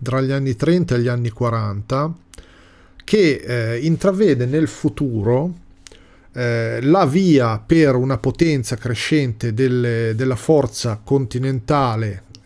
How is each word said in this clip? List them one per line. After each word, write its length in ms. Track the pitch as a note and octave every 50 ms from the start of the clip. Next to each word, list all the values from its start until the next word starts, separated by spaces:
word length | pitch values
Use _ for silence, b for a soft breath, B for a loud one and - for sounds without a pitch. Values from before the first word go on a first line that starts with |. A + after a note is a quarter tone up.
tra 180 | A#2+ A#2+ B2 C3+
gli 100 | C3+ C3
anni 240 | C#3 C#3 C3+ C3+ B2 -
trenta 380 | C#3+ D#3+ E3+ F3+ E3+ E3+ B2+
e 40 | A#2+
gli 80 | A#2+ B2+
anni 220 | B2 A#2+ A#2 A2+
quaranta, 840 | - - B2 A#2 A2+ A2+ G#2+ G#2 G2+ G2+ G#2+ - C3 C#3 D3 D#3+ E3 - - _ B B B B B B B B B B B B B B B
che, 360 | - - G#3+ F#3 D#3 C3 - - A#2 B2 A#2+ A2+ A2+ A#2
eh, 20 | A#2+
intravede 680 | C#3+ D#3+ E3 - - G3 F#3+ F#3+ A3 F#3 C#3 A#2+ B2
nel 220 | B2 C#3+ D#3+ D#3 -
futuro, 840 | - - - D3 - - D3 C3 A#2 G#2+ G2+ A2+ B2 C3 D#3 F3+ E3+ - - - - b b b b b b b b b b b b
eh, 460 | B2 B2 A#2+ A#2 A#2 A#2 A2+ A2+ A#2
la 240 | B2 C#3+ E3+ G3 F3+
via 520 | C3 C#3+ F#3+ F#3+ F3+ D#3 C3 A#2+ A2+ A2 G#2+ -
per 300 | - E3 E3 D#3 C#3 B2+
una 220 | B2 B2+ C3+ C3+ A2+
potenza 580 | - C3+ - - E3+ E3 D3+ C3+ A2+ - B2+
crescente 800 | A2+ - A2 G#2 - - - E3+ D3+ C#3 B2 A2 - A#2+ A#2+ A2
delle, 580 | A#2 C3 B2+ B2 B2 A#2+ A#2+ A#2 A2+ A#2 A2+ A2
della 220 | A2 C3 C3 B2
forza 640 | A2+ - - D#3+ D3 C3+ A2+ - - - A#2+ G#2+ G#2+
continentale, 1200 | - - C#3 C#3 C3 A2+ - B2 C3 C3+ C3+ B2+ - - D3+ C#3+ C3+ A#2+ A2 A2 A2+ G#2 G2 F#2 - - - - _